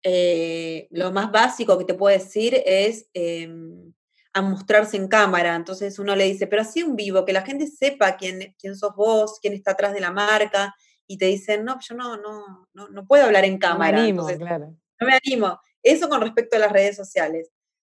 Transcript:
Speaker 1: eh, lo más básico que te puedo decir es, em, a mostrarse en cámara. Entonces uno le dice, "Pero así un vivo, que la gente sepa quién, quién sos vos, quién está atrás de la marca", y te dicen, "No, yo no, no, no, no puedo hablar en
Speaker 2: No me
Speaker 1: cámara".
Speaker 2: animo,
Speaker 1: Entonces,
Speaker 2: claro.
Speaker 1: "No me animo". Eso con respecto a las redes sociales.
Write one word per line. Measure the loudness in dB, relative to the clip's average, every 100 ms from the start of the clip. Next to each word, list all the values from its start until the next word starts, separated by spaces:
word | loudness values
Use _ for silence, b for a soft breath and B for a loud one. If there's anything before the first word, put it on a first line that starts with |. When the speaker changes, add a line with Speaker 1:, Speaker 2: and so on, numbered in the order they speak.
Speaker 1:
eh, | 0 2 2 0 -2 -6 -8 -10 -10
lo | -6 -2
más | -2 0
básico | 2 2 0 2 2
que |
te | 0
puedo | 0 2 2
decir | 0 -4 0 0 2
es, | 2 2 -4 -10
em, | -6 -6 -6 -10 -16 -18 -20 -20 _ _ _ _
a | -2
mostrarse | -2 -4 2 2 2 -2
en | 2
cámara. | 2 4 2 0 -2
Entonces | -6 -8 -8 -6
uno | -4 0
le |
dice, | 0 0 -2
"Pero | -2
así | -2 -4
un | -4 -4
vivo, | -2 0
que | 0
la | -2
gente | -4 -6 -8
sepa | -2 -4 2 0 0
quién, | -8 -10 -14 _
quién | -16 -8
sos | -8 0
vos, | 2 2 0 -4
quién | -8
está | -4 -4
atrás | -2 -2
de | -4
la | -6
marca", | -2 0 0 0 -2 -4 -8 _ _ -18
y | -2
te | -2
dicen, | -2 -4 -4
"No, | -4 -10
yo | -12
no, | -12 -10 -12
no, | -14 -16 -18 -20 _
no, | -20 -18
no | -16 4
puedo | 6 8
hablar | 4
en | 4
Speaker 2:
No | 2
me |
Speaker 1:
cámara". | 0 2 2 4
Speaker 2:
animo, | 2 0
Speaker 1:
Entonces, | -2 -6
Speaker 2:
claro. | -6 -8 -8 -18 _ _
Speaker 1:
"No | 2
me | 2
animo". | 2 0 -2 -4 _ _
Eso | 4 4 2
con | 0
respecto | 0 -2 0 2
a |
las | 4
redes | 4 2 -2
sociales. | -6 -4 -2 -4 -10 _ _ _